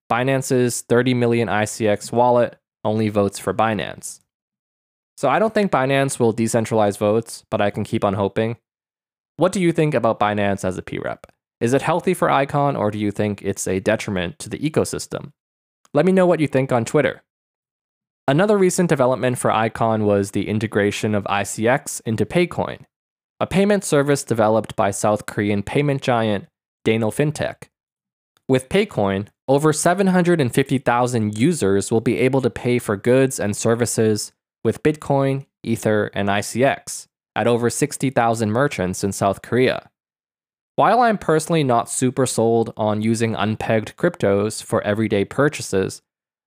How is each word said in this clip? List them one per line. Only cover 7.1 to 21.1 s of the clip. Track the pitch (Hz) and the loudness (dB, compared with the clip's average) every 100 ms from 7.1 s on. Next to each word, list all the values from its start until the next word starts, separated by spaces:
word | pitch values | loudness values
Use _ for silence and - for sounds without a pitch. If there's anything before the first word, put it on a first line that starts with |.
| 113 - - - | 0 -4 -16 -8
but | 107 | -2
I | 101 | -2
can | 107 | -2
keep | 101 113 | -6 -2
on | 104 | -2
hoping. | 98 98 113 113 117 _ _ _ _ _ _ _ - | 0 -2 -2 -4 -6 _ _ _ _ _ _ _ -2
What | 180 | 0
do | 196 | 2
you | 170 | 0
think | 170 151 | 2 0
about | 123 113 107 | 2 0 0
Binance | 104 104 101 98 | 0 0 -2 -2
as | 95 92 | -4 -6
a | |
P-Rep? | - - 60 57 - _ _ - | -10 -8 -8 -10 -16 _ _ -4
Is | 117 | 0
it | 135 | 0
healthy | - 165 190 | 0 -2 -2
for | 175 156 | 0 2
Icon, | 143 143 143 143 | 2 0 0 0
or | 113 104 | 0 -2
do | 104 | -2
you | 104 | -4
think | 98 107 98 | -2 -4 -2
it's | 92 - 95 | -6 -6 -2
a | 95 | -2
detriment | 104 110 - 95 85 - | 0 -2 -2 -4 -6 -8
to | 107 | -12
the | - | -6
ecosystem? | 151 139 92 76 - - - _ _ _ _ _ _ | -2 -2 -2 -4 -8 -12 -12 _ _ _ _ _ _
Let | 143 180 | 0 2
me | |
know | 190 180 | 4 4
what | 156 | 2
you | 143 | 2
think | 135 135 | 0 0
on | 123 113 | -2 0
Twitter. | 151 117 - _ _ _ _ _ _ _ _ _ _ - | 0 0 -2 _ _ _ _ _ _ _ _ _ _ 0
Another | 143 208 208 | 2 4 4
recent | 185 180 170 | 2 2 0
development | 147 127 123 127 123 | 2 2 2 -2 0
for | 117 | 0
Icon | 104 113 - 113 110 104 | 2 0 0 0 2 2
was | 101 101 | 2 0
the | 104 95 | -4 -2
integration | 107 107 107 101 - 110 | -2 -2 0 0 0 -2